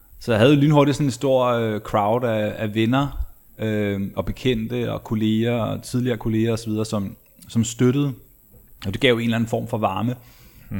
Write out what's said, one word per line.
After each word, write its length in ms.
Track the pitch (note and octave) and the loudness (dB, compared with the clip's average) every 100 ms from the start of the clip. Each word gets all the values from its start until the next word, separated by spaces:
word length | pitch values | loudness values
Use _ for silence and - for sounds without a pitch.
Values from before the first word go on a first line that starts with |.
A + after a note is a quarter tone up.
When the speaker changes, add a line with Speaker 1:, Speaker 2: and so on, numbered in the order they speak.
| _ - | _ -10
Speaker 1:
så 120 | - | -2
jeg 80 | A2 | 4
havde 140 | B2 D3 | 6 6
lynhurtigt 420 | C#3+ D3 C#3 D3 | 6 6 4 2
sådan 100 | C#3+ | -2
en 40 | |
stor, 340 | A2 C#3 C3 B2 | 0 2 2 2
øh, 340 | A#2 A2+ G#2+ | 2 0 -4
crowd 420 | - A2 G2+ A#2+ | -2 0 2 2
af, 300 | B2+ A2 G#2+ - | 0 0 -2 -4
af 180 | A2 G#2+ | -2 0
venner, 500 | A2+ C3 C#3+ - - - _ - | 2 2 0 -4 -8 -10 _ -6
øh, 420 | A2 G#2+ G#2 G2 G2 - | -2 0 0 -2 -4 -4
og 100 | F#2+ | -6
bekendte, 680 | A2 C3 A#2 A2+ B2 A2+ | -4 -2 -2 -2 -4 -4
og 120 | G#2+ | -6
kolleger, 500 | - A2 A2 A2 A#2 | -4 0 2 2 0
og 300 | A#2+ G#2+ G#2 | -2 -2 -6
tidligere 340 | - B2 B2 A2+ | -6 -4 -2 -2
kolleger 340 | A#2 A2 A2+ | -2 0 0
og 80 | A2+ | -2
så 100 | A2 | -4
videre, 160 | G#2+ G#2+ | -4 -2
som, 300 | G#2+ G2 - _ _ - | -4 -6 -10 _ _ -6
som 160 | A2+ | -2
støttede. 500 | G#2+ - B2 C#3 C#3+ A#2+ - _ _ - - - G2 | -2 2 2 2 -2 -4 -14 _ _ -20 -20 -12 -8
Og 80 | |
det 60 | G#2 | 0
gav 120 | C3 A#2 | 2 2
en 40 | |
eller 140 | A#2 A2+ | 0 0
anden 140 | A2+ | 0
form 180 | A#2 A2+ | -4 -4
for 100 | A2+ | -2
varme 380 | G#2+ F#2+ A2+ B2 - - - - | -2 0 -4 -6 -12 -20 -20 -20
Speaker 2:
Mm. 60 | - | -10